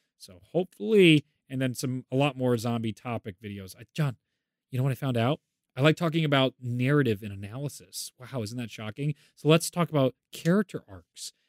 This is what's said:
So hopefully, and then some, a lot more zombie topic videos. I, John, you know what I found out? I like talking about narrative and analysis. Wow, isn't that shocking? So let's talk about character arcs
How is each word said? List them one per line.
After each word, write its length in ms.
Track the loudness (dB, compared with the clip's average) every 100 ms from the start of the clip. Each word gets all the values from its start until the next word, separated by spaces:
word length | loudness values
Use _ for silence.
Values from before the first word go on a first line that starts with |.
| _ _
So 220 | -20 -20 _
hopefully, 720 | -4 -4 -6 2 6 8 8 4 _ -12
and 120 | -4
then 140 | -4
some, 300 | -4 -6 -6 -4
a 60 | 0
lot 200 | 0 0
more 200 | 0 0
zombie 340 | 0 -4 -4
topic 440 | -6 -8 -10 -10 -14
videos. 340 | -12 -12 -14 -18
I, 80 | -12
John, 220 | -4 -4 -4 _ _ _ _ _
you 80 | -4
know 40 |
what 100 | -2
I 40 | -2
found 200 | -2 0
out? 240 | 0 -2 _ _ _
I 80 | 0
like 140 | 2 2
talking 280 | 0 0
about 300 | 2 2 2 -2
narrative 600 | -6 -2 2 2 2 0
and 100 | -4
analysis. 800 | -12 -12 -10 -10 -12 -16 -14 -14 -16
Wow, 240 | -12 -8
isn't 140 | -8 -8
that 120 | -10
shocking? 440 | -10 -12 -6 -6 -6 _
So 140 | _ 4
let's 220 | 4 2
talk 200 | -2 0
about 240 | 2 2 0 _
character 500 | -6 0 2 0 -6 -14
arcs 460 | -20 -20 -18 -18 -18